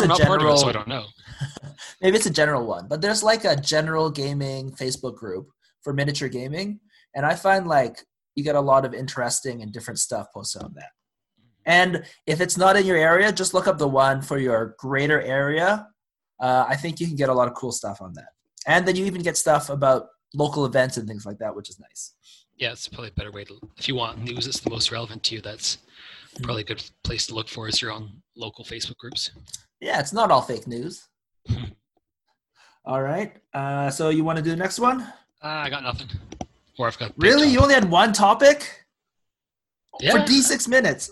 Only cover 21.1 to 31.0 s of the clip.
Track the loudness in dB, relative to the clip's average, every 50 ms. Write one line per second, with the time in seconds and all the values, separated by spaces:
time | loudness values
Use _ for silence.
21.1 | -10 -12 -12 -14 -10 -8 -8 -8 -8 -10 -14 -16 -18 -20 -20 _ _ -18 -18 -18
22.1 | _ _ _ _ -20 _ _ _ _ -8 -8 -8 -8 -10 -14 -14 -14 -14 -14 -12
23.1 | -10 -10 -10 -10 -12 -16 -16 -16 -18 -20 -20 -20 _ -8 -6 -4 -4 -4 -4 -6
24.1 | -6 -10 -10 -10 -8 -8 -6 -6 -6 -6 -6 -6 -4 -2 -4 -4 -4 -6 -10 -10
25.1 | -10 -8 -8 -8 -8 -8 -12 -14 -12 -8 -6 -6 -6 -8 _ _ _ -20 -20 -20
26.1 | -20 -20 -20 -20 -14 -10 -8 -6 -6 -6 -6 -8 -10 -12 -14 -16 _ _ -8 -6
27.1 | -4 -4 -6 -6 -6 -10 -10 -10 -10 -10 -6 -4 -2 -2 -2 -4 -8 -10 -12 -16
28.1 | -18 -20 _ _ _ -14 -14 -14 -14 -16 -16 -14 -12 -12 -12 -12 -12 -14 -16 -12
29.1 | -8 -8 -8 -8 -10 -16 -20 -20 -20 -20 _ _ _ _ -8 -4 -4 -4 -4 -4
30.1 | -2 0 2 4 4 4 2 0 -6 -8 -8 -10 -10 -10 -10 -10 -12 -16